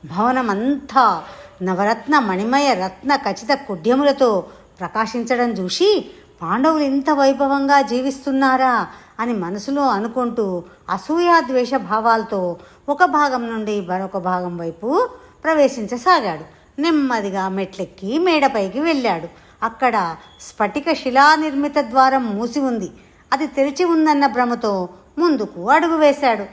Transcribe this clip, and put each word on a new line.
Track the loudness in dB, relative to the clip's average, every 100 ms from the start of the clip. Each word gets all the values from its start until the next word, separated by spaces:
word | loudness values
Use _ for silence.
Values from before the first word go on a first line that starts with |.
| -8
భవనమంతా | -2 0 0 -2 -2 -2 -4 -2 2 2 2 -6 -20 -20 -8
నవరత్న | -4 -2 0 -2 2 2
మణిమయ | 2 -2 0 0 2
రత్న | 0 -4 -6 -2 -2
ఖచిత | -2 -6 -2
కుడ్యములతో | -4 -2 -4 0 2 2 4 2 2 -4 -20 -20 -12
ప్రకాశించడం | -6 -4 -4 -4 -2 0 0
చూసి, | -2 -6 0 2 2 -2 -18 -20 _
"పాండవులు | -4 0 2 2
ఇంత | 0 0 0
వైభవంగా | 4 4 2 0 0 4 2
జీవిస్తున్నారా?" | 2 -2 -2 -4 -4 0 2 2 2 0 -2 -12 -20 -8
అని | -4
మనసులో | -4 -4 -6 -4 0
అనుకుంటూ, | 0 0 -2 -4 -4 -2 -2 -4 -8 -20 -8
అసూయాద్వేష | -8 -2 0 4 4 4 -2 0
భావాలతో | -2 -2 0 2 2 0 -4 -4 -6 -14 _ -6
ఒక | 2
భాగం | 2 4 2 0 -4
నుండి | -6 -4 -4
మరొక | -2 -4 -4 -4
భాగం | -2 -2 -4 -6
వైపు | -8 -6 -2 0 0 -6 -20 _
ప్రవేశించసాగాడు. | 0 4 2 2 -6 -2 2 2 2 -6 -12 -20 _ -4
నెమ్మదిగా | 0 0 0 -2 -4 -4 -4
మెట్లెక్కి | -4 -6 -6 -10 -8 -6 0
మేడపైకి | 2 2 2 0 -4 -2
వెళ్ళాడు. | -2 0 -2 -4 -6 -16 -20 _
అక్కడ | -8 -2 0 0 -2 -8 -18 _
స్ఫటిక | -20 -4 -2 -2 -2
శిలా | -2 0 4 6
నిర్మిత | 6 2 -2 0 -2
ద్వారం | 2 4 4 2 -2 -4
మూసి | -4 -2
ఉంది. | -2 -4 -6 -12 -20 _ _
అది | -4 -2
తెరిచి | 0 -2 0
ఉందన్న | 2 4 4 4 2
భ్రమతో | 2 -2 0 -2 -2 -4 -10 _ -2
ముందుకు | 0 0 -4 -6 2
అడుగు | 2 2 4
వేశాడు. | 4 4 0 0 -6